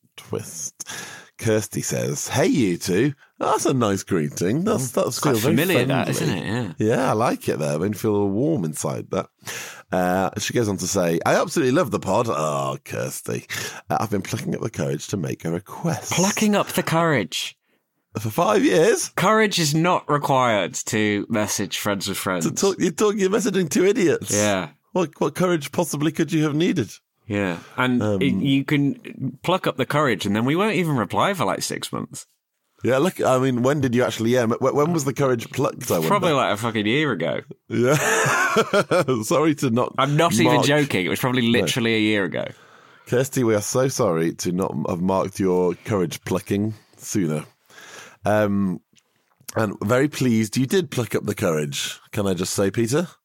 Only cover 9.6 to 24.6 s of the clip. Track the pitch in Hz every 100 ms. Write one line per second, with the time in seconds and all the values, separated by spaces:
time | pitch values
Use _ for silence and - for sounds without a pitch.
9.6 | - - - 90 90 92 95 - - 113
10.6 | 107 92 90 98 87 85 - 180 196 -
11.6 | 127 143 143 90 - 101 113 76 78 71
12.6 | 67 67 - 55 64 - - 60 - -
13.6 | - - - 82 104 101 - 113 185 123
14.6 | - - 71 73 - 104 67 60 82 87
15.6 | - - 170 - - 160 190 - 214 202
16.6 | - - - 165 170 135 95 - - -
17.6 | _ _ _ _ _ 110 110 131 175 214
18.6 | 285 175 185 359 - - 180 220 214 175
19.6 | 156 160 175 165 - 147 143 131 123 104
20.6 | 85 - - 110 107 104 - 110 101 -
21.6 | 98 - 107 98 95 92 101 90 82 131
22.6 | 196 - - 151 214 208 190 220 208 190
23.6 | 165 - 185 240 165 123 - 104 104 95